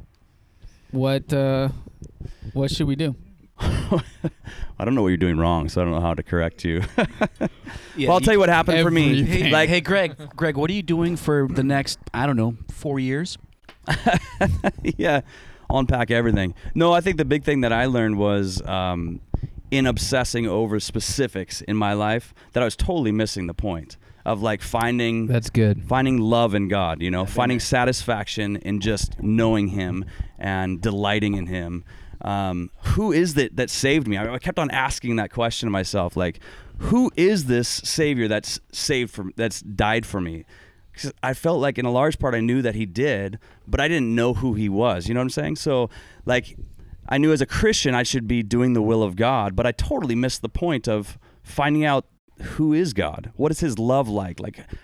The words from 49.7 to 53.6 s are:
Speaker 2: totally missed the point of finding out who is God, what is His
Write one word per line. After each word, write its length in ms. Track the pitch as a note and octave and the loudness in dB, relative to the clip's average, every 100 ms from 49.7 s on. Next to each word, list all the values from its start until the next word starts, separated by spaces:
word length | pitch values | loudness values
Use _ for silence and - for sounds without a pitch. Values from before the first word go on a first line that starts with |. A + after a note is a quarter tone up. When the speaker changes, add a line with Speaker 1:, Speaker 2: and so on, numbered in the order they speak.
Speaker 2:
totally 440 | - - C#4+ C#3+ A#2 | 0 -2 0 0 0
missed 260 | B2+ - | 0 -2
the 80 | A2+ | -6
point 380 | - F3 C3+ A#2 | -4 -2 -2 0
of 320 | G#2+ G2+ - - - | -2 -4 -14 -20 -20
finding 420 | - - C#3+ D3+ D3+ | -8 -2 2 2 2
out 220 | C3+ - _ _ - | 2 -2 _ _ -14
who 320 | - - D#3 | -8 0 2
is 200 | D#3 F3+ | 2 2
God, 380 | G2 D#2 D#2+ - - | 0 -2 -4 -12 -2
what 160 | D3 | -2
is 80 | |
His 180 | D#3 | 0